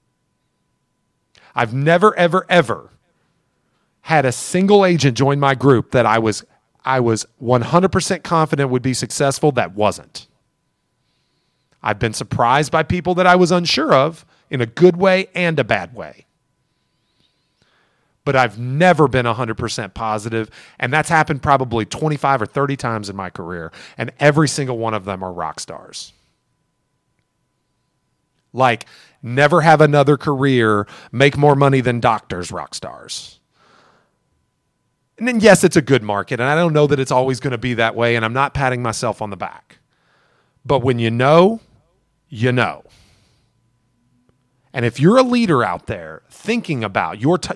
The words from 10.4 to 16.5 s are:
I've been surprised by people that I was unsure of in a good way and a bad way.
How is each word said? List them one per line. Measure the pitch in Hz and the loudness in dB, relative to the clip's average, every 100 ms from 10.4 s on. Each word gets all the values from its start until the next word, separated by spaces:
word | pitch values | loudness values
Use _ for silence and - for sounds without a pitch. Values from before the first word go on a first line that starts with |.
| _ _ _ _ _ _ _ _ _ _ _ _ _ _ | _ _ _ _ _ _ _ _ _ _ _ _ _ _
I've | 104 104 | -6 -2
been | 113 | -4
surprised | 107 104 - 120 135 151 | -4 -8 -2 2 2 2
by | 160 | -2
people | 156 180 175 180 | -2 -4 -2 0
that | 180 | 4
I | |
was | 180 175 | 4 4
unsure | 180 170 - 302 | 2 0 -2 2
of | 139 147 165 _ _ _ | 2 2 -4 _ _ _
in | 131 | -6
a | 117 | -4
good | - 175 170 | 4 4 4
way | 196 185 185 | 0 0 -2
and | 170 175 151 | -4 -2 -2
a | |
bad | 107 104 90 | -2 -2 -4
way. | 117 78 - _ _ _ | -14 -18 -18 _ _ _